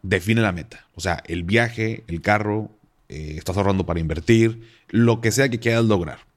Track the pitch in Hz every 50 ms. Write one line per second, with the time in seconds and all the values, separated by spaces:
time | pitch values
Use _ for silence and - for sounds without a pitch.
0 | - 95 98 92 87 104 110 113 113 101 90 85 78 - - - _ _ _ -
1 | 82 95 85 78 - - 85 87 87 85 101 113 120 117 117 113 110 113 113 -
2 | - - 85 82 - 101 104 107 107 107 104 110 110 - _ _ _ _ _ _
3 | _ _ - 76 78 76 76 80 - - 95 101 98 98 98 95 90 82 82 85
4 | 82 78 80 - - - 117 113 113 113 113 113 - - _ _ _ _ - 113
5 | 117 117 113 117 117 113 104 127 135 135 117 117 - 120 113 117 117 110 107 92
6 | 85 76 - - _ _ _